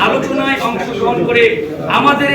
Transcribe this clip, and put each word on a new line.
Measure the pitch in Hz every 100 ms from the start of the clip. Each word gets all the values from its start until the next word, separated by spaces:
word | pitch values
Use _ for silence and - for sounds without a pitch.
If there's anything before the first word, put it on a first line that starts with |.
| 214
আলোচনায় | 262 262 269 269 262 240
অংশগ্রহণ | 196 - 196 226 185 170
করে | 233 226 151 151 151 151 208
আমাদের | 277 285 277